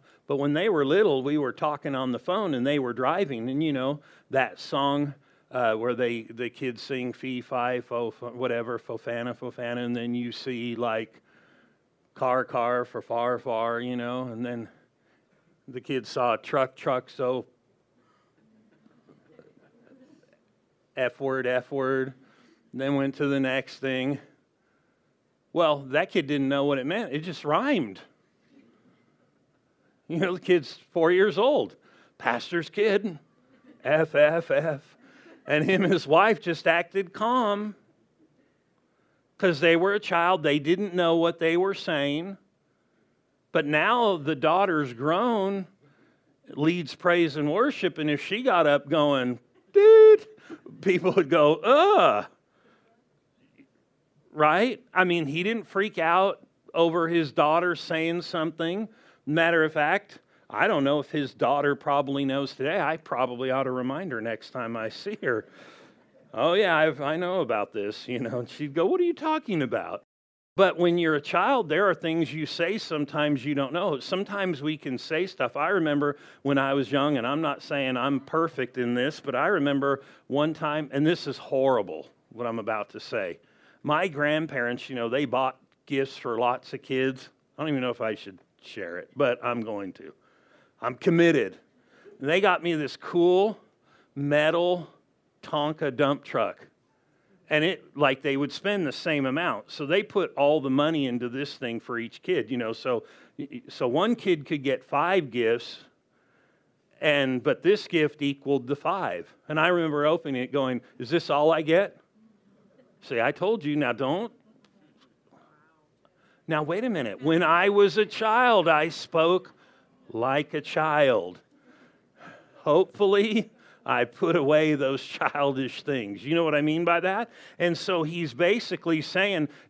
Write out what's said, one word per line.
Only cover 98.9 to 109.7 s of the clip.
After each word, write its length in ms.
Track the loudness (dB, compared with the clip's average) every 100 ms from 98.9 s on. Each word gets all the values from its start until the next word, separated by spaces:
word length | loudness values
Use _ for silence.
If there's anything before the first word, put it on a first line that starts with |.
same 320 | -4 -4 -2 -2
amount. 460 | -2 -2 -4 -8
So 140 | -10 -2
they 180 | -2
put 300 | 0 -2 -2 2
all 240 | 2 2
the 80 | 2
money 360 | 0 2 0 -2
into 220 | -4 -6
this 280 | -8 -10 -10
thing 260 | -8 -8
for 180 | -8 -8
each 220 | -8 -10
kid, 280 | -4 -4 -2
you 60 | -4
know. 160 | -6
So, 320 | -6 -4 -4 -6 -18 -20 -14 -14 -14 -14
so 220 | -6 -2
one 260 | 0 0 0
kid 300 | 0 -2 -2
could 180 | -4
get 220 | -2 -4 -2
five 460 | -2 0 0 -2
gifts, 520 | 0 0 0 -4 -18 -20 _ _ _ _ _ _ _ _ _ _ -4
and, 420 | 0 2 2 0
but 180 | 0 0
this 280 | 2 2 2
gift 320 | 0 0 0
equaled 460 | -6 -4 -2 -2 -2
the 80 | -6
five. 580 | -4 -4 -4 -8 -10 _ -6
And 100 | 0
I 80 |
remember 380 | 2